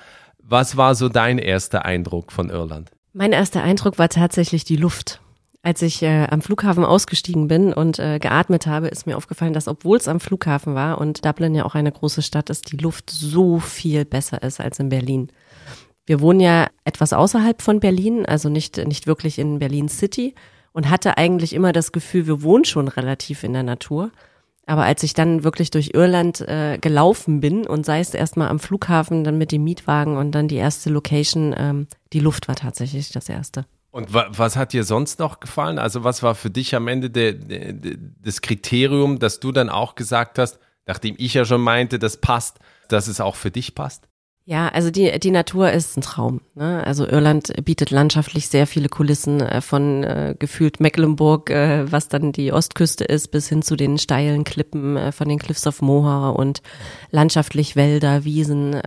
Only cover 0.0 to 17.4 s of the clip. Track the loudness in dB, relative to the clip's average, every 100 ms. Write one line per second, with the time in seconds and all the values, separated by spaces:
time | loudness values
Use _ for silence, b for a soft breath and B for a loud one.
0 | B B B _ 0 2 2 4 4 4
1 | 2 2 2 0 0 -2 0 -4 -2 -2
2 | -2 -6 -6 -6 -4 -6 -8 -10 -14 _
3 | _ -2 0 2 2 0 0 0 0 2
4 | 2 4 2 2 0 -2 0 0 2 -2
5 | -8 -14 _ _ _ _ -4 0 -2 0
6 | 2 2 2 0 0 0 2 4 6 4
7 | 4 -2 -2 0 2 4 4 4 0 0
8 | -2 -2 0 2 2 2 2 -2 -4 -6
9 | -6 -6 -8 -4 -2 -2 -4 -4 2 2
10 | 2 -4 -2 -4 0 -2 -2 -2 -2 -2
11 | -4 -2 -2 0 0 0 0 0 0 0
12 | -2 -2 -2 -4 -4 -6 -8 -4 -4 -4
13 | -10 -8 -2 2 4 2 -2 -6 -2 -2
14 | 0 -4 -4 -6 -6 -6 -8 -4 -2 -2
15 | 0 -2 -4 B B B B B B _
16 | -2 4 6 6 6 6 2 -2 -8 -2
17 | 2 4 4 4